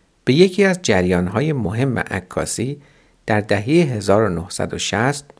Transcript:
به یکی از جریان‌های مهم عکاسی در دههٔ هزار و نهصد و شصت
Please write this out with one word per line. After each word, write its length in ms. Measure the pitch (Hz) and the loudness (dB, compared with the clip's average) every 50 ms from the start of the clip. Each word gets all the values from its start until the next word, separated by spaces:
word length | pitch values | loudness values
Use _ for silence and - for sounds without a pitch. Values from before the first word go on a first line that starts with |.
| _ _ _ _ - | _ _ _ _ 0
به 80 | - | 2
یکی 320 | 127 160 185 190 190 208 196 | 4 6 4 4 4 2 2
از 140 | 190 180 185 | 2 2 0
جریان‌های 680 | - - 101 92 90 90 92 90 90 92 95 110 147 160 | 0 0 2 2 2 2 2 2 0 0 -2 -2 -2 -2
مهم 460 | 151 127 107 87 107 113 131 135 113 92 | -2 -2 -4 -2 -2 -2 -2 0 -2 -2
عکاسی 840 | 85 - - 95 - - - 80 78 - - - 110 135 143 - - _ _ _ _ _ _ _ _ | -4 -4 -6 -8 -8 -6 -6 -6 -4 -4 -4 -6 -6 -6 -8 -10 -14 _ _ _ _ _ _ _ _
در 140 | - 110 104 | -2 -2 0
دههٔ 420 | 101 - 104 98 98 123 156 175 | 0 0 -2 -2 0 2 2 2
هزار 400 | 170 139 123 104 95 104 98 107 | 2 2 -2 -2 0 2 4 4
و 60 | 113 98 | 2 2
نهصد 460 | 87 82 92 - - - 92 - - | -2 -4 -6 -8 -8 -8 -6 -6 -6
و 40 | 90 | -6
شصت 460 | - - 98 101 117 139 143 143 - - - | -6 -2 -2 0 0 0 -2 -4 -8 -18 -14